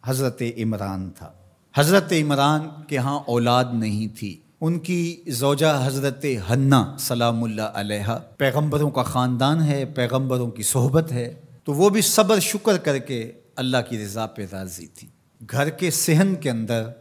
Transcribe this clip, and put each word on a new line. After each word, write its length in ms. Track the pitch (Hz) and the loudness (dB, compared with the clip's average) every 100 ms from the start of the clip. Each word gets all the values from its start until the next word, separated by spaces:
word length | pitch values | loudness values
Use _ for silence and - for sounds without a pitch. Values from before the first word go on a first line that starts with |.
| 123 | -4
हज़रत 360 | 131 135 120 | -2 -2 -4
इमरान 680 | 120 113 110 107 98 95 95 | -8 -4 -4 -4 -6 -6 -10
था। 200 | - 82 - _ _ _ | -12 -20 -20 _ _ _
हज़रत 380 | - 147 196 160 | 0 4 4 4
इमरान 480 | 175 151 139 143 151 156 151 - | 0 2 2 4 2 -2 -12 -6
के 60 | |
यहाँ 240 | 139 127 143 - | -4 -2 -4 -2
औलाद 440 | 120 120 123 123 | 0 4 2 2
नहीं 340 | 120 110 104 110 | -2 -2 -2 -6
थी। 200 | - 104 82 _ _ | -8 -12 -12 _ _
उनकी 640 | 160 170 160 175 170 170 - | -4 -4 -2 -2 -2 -6 -6
ज़ौजा 420 | 120 139 143 156 147 | -2 0 4 2 2
हज़रत 420 | 131 135 139 135 147 123 90 | 0 0 -2 -2 -4 -4 0
हन्ना 320 | 123 135 135 101 - | 2 6 6 4 -2
सलामुल्लाह 680 | - 120 117 113 113 107 107 | -4 0 2 0 -2 -4 -6
अलैहा, 480 | 101 104 104 101 113 - - | -4 -4 -4 -2 -4 -8 -2
पैगंबरों 520 | 139 131 151 147 147 | 0 2 0 0 0
का 120 | 143 | 0
ख़ानदान 580 | 120 127 123 123 135 160 | 0 2 2 2 2 2
है, 240 | 151 139 131 | 2 0 -2
पैगंबरों 560 | 143 120 131 135 127 120 | -2 0 0 0 -2 -2
की 120 | 110 | -4
सोहबत 500 | 107 135 123 147 160 | -2 2 4 2 0
है, 160 | 123 120 - - - - | -4 -6 -12 -20 -14 -6
तो 60 | |
वो 180 | 143 196 | 4 4
भी 120 | 208 | 4
सब्र 380 | - - 202 214 | 2 2 4 4
शुक्र 380 | - 208 220 185 | 2 -2 2 2
करके 440 | - 139 127 123 113 - _ - | 2 -2 -2 -8 -8 -14 _ -6
अल्लाह 240 | 127 127 | -2 0
की 220 | 117 117 | -2 -6
रज़ा 220 | 104 104 110 | -6 -6 -6
पे 180 | - | -8
राज़ी 420 | 98 95 95 85 82 | -10 -10 -10 -12 -16
थी। 260 | - - _ _ _ | -20 -20 _ _ _
घर 300 | 117 131 143 | -6 -2 -2
के 200 | 160 180 | 0 -2
सेहन 440 | - - 160 196 185 | 0 2 4 4 2
के 120 | 151 | -2
अंदर 440 | 117 113 117 113 120 | -2 -2 -2 -4 -10